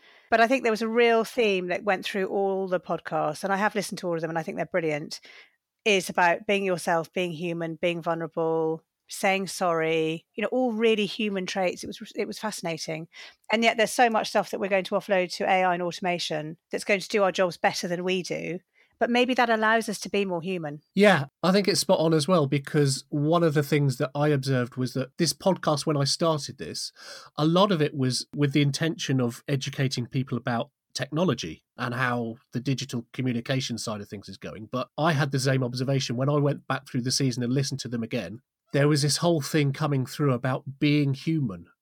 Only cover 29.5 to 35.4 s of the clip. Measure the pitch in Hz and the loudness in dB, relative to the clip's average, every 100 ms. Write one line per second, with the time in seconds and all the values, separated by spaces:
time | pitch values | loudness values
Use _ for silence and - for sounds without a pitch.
29.5 | 139 143 - 127 131 117 135 131 120 127 | -4 -4 -4 -2 -2 -4 -4 -4 -4 -4
30.5 | 117 - _ _ - 143 151 180 120 82 | -4 -6 _ _ -10 -4 0 0 0 -4
31.5 | - _ - 123 123 127 120 113 113 _ | -12 _ -8 -6 -2 0 0 -4 -8 _
32.5 | 131 135 131 - 120 - - 127 117 117 | -6 -2 -2 -4 -8 -8 -4 -2 -2 -2
33.5 | 131 131 113 - 104 101 101 - 95 87 | -4 -2 -6 -6 -8 -10 -14 -14 -14 -14
34.5 | 82 113 127 - - 160 143 147 139 | -12 -10 -8 -8 -2 0 2 0 0